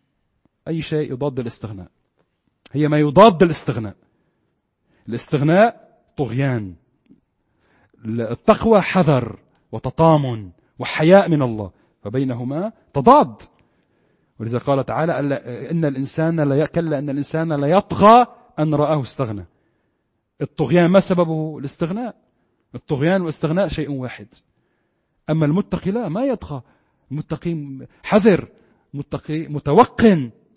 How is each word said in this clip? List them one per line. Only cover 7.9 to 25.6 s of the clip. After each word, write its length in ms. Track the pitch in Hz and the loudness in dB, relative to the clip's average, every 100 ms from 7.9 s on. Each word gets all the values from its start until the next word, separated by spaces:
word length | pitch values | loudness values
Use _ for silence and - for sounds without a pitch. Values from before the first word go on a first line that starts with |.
| _ 110 | _ -8
التقوى 760 | 117 113 117 - 131 226 214 | -6 -6 -4 0 2 4 2
حذر 580 | - 190 156 135 113 - _ _ _ | 2 0 2 2 0 -10 _ _ _
وتطامن 800 | 113 127 - 165 156 135 110 95 - _ - | -10 -10 2 4 4 0 -8 -12 -18 _ -12
وحياء 500 | 123 - 156 196 170 | -10 -2 6 6 6
من 120 | 151 | 0
الله، 300 | 127 107 98 _ _ _ | -2 -4 -10 _ _ _
فبينهما 680 | 104 127 131 120 123 147 214 - _ | -8 -4 -4 -6 -6 -6 -8 -10 _
تضاد. 480 | 143 139 285 165 107 - _ _ _ _ _ _ _ _ - | 0 4 6 4 -4 -20 _ _ _ _ _ _ _ _ -12
ولذا 200 | 117 120 | -6 -6
قال 260 | 143 139 131 | 0 0 0
تعالى: 340 | 123 165 131 | -2 -2 -2
"ألا، 520 | 143 135 127 120 120 | -2 -4 -8 -14 -6
إن 140 | 165 151 | -2 -2
الإنسان 540 | 135 135 - 160 165 | -4 -8 -2 -2 0
لا 160 | 143 139 | 0 0
ي-، 120 | 151 | 0
كلا 320 | 170 165 143 | -2 -4 -4
إن 100 | 143 | -6
الإنسان 440 | 139 139 160 165 | -6 -6 -6 -4
لا 140 | 147 143 | -2 2
يطغى 600 | 185 - 151 202 240 240 - _ - | 0 0 2 6 6 6 -4 _ -4
أن 140 | 156 | -2
رآه 280 | 147 147 156 | 0 0 0
استغنى". 440 | 123 - 120 101 87 _ _ _ _ _ _ _ _ - | -4 -6 -6 -6 -14 _ _ _ _ _ _ _ _ -12
الطغيان 480 | 143 - 131 175 170 | -10 -4 0 2 4
ما 100 | 190 | 4
سببه؟ 580 | - 180 165 160 156 151 | 2 0 0 -2 -6 -8
الاستغناء. 580 | 139 - 165 208 240 - _ _ _ _ _ 123 | -12 -6 -6 -6 -10 -12 _ _ _ _ _ -18
الطغيان 460 | - 139 160 190 | -6 -2 0 0
والاستغناء 460 | 170 - 151 170 180 | -2 -6 -4 -2 -2
شيء 240 | - 113 | -4 -6
واحد. 360 | 139 127 - 101 _ _ _ _ _ _ _ _ _ - | -6 -10 -14 -20 _ _ _ _ _ _ _ _ _ -4
أما 160 | 156 147 | -2 0
المتقي 460 | 175 | 0